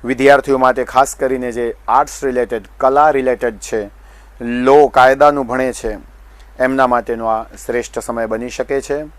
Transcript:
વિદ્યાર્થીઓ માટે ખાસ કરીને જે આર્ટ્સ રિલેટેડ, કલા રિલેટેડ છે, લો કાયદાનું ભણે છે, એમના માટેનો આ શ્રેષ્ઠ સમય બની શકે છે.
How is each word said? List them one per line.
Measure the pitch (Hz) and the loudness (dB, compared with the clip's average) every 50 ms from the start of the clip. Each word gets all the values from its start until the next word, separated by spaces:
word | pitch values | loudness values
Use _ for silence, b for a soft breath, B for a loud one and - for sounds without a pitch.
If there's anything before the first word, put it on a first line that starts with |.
| - | -4
વિદ્યાર્થીઓ | 117 131 123 131 139 143 139 - 147 135 | -6 -4 0 4 4 4 4 4 0 0
માટે | 127 127 127 123 127 123 | 2 2 2 2 0 -4
ખાસ | - - 131 139 139 - | 0 2 0 0 0 -2
કરીને | - 139 131 131 127 127 123 | -4 -2 -2 -2 -2 -4 -6
જે | 117 120 120 117 110 - - | -6 -4 -6 -6 -6 -8 -4
આર્ટ્સ | - 113 135 147 143 - - - | 0 2 2 2 0 -6 -6 -6
રિલેટેડ, | 135 123 123 120 107 120 113 101 - - | -4 -2 -2 -2 -2 -4 -8 -8 -12 -8
કલા | - - 131 135 143 151 156 | -2 0 2 4 4 4 4
રિલેટેડ | 147 135 127 127 123 117 123 120 110 | 2 2 0 0 -2 -2 -2 -6 -6
છે, | 98 - - - 110 104 98 - b b b b b b b b - | -6 -12 -6 -6 -6 -6 -8 -14 b b b b b b b b -12
લો | 123 117 120 123 123 131 139 147 147 | -8 -6 -4 0 4 6 6 6 6
કાયદાનું | 127 - 135 127 131 135 135 147 147 147 143 135 | 6 4 4 6 6 6 6 4 2 4 2 -4
ભણે | 113 123 131 131 127 117 | -4 -4 -2 -2 -4 -4
છે, | - - 113 107 98 - - - - - b b b b b b - | -6 -8 -8 -8 -8 -14 -20 -20 -20 -20 b b b b b b -2
એમના | 127 127 135 135 131 | -2 0 2 2 2
માટેનો | 123 123 120 117 - 117 113 113 | 2 2 -2 -2 -4 -6 -4 -2
આ | 113 110 110 113 | -2 -2 -2 -4
શ્રેષ્ઠ | 113 - - - - 117 120 117 - - 117 | -10 -18 -16 -10 -6 -4 -4 -6 -6 -10 -10
સમય | - - 120 117 113 | -8 -6 -6 -6 -4
બની | 107 110 113 120 123 | -4 -6 -6 -8 -10
શકે | - - 127 - 139 139 | -8 -8 -6 -4 -4 -6
છે. | 131 - 143 147 151 151 - | -4 -6 -8 -8 -8 -12 -18